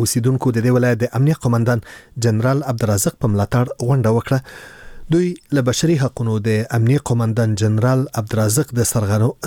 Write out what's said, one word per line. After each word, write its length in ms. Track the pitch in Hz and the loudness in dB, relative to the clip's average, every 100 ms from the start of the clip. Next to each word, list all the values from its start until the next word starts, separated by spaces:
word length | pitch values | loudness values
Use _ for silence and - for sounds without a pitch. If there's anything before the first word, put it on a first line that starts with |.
اوسیدونکو 520 | 117 131 120 131 131 117 | -2 0 0 0 0 0
د 100 | 117 | 2
دې 60 | 123 | 2
ولایت 260 | 123 117 | 2 0
د 100 | 120 113 | 0 0
امنیه 240 | 143 160 123 | 0 0 0
قومندان 400 | 117 117 120 - - - - 113 | 2 2 0 -4 -16 -16 -2 0
جنرال 400 | 107 120 139 135 | 2 2 0 -2
عبدالرازق 480 | 117 110 101 170 - | -2 0 0 -2 -2
په 120 | 123 101 | 0 0
ملاتړ 300 | 101 120 123 - 120 | 0 0 -2 -2 0
غونډه 300 | 135 110 113 | 2 2 0
وکړه. 220 | - 135 - - - - - - - | 0 -2 -4 -14 -20 -20 -18 -16 -2
دوی 160 | 165 180 175 - 143 | 0 0 -4 -4 -2
له 80 | 123 | 0
بشري 320 | 120 160 165 | 0 0 2
حقونو 400 | 127 - 117 110 107 | 0 -2 -2 -2 0
د 100 | 107 113 117 | -2 0 0
امنیه 240 | 113 143 - | 2 2 0
قومندان 420 | 120 113 110 113 104 | -2 0 0 0 0
جنرال 400 | 107 107 123 131 131 - | 0 2 2 0 -2 -6
عبدالرازق 520 | 104 107 110 107 147 120 | -4 -2 0 0 -2 -2
د 100 | 113 | -2
سرغړو-، 420 | - 101 107 113 - | -2 0 0 0 -2